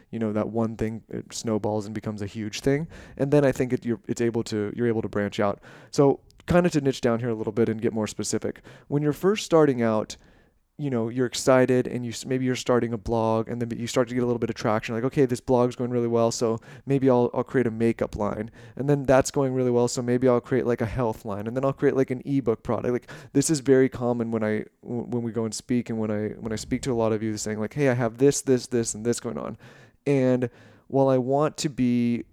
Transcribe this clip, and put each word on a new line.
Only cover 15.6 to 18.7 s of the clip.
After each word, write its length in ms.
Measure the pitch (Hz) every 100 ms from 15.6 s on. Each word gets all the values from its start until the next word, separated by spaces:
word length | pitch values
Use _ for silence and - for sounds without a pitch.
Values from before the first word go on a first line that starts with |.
| 123
going 160 | 120 123
really 160 | 123 117
well, 240 | 117 117
so 300 | - 117 113 - - -
maybe 240 | 139 131
I'll, 200 | 123 120
I'll 80 | 131
create 240 | 123 135 117
a 40 |
makeup 420 | 110 117 113 117
line. 380 | - 104 - 113 - -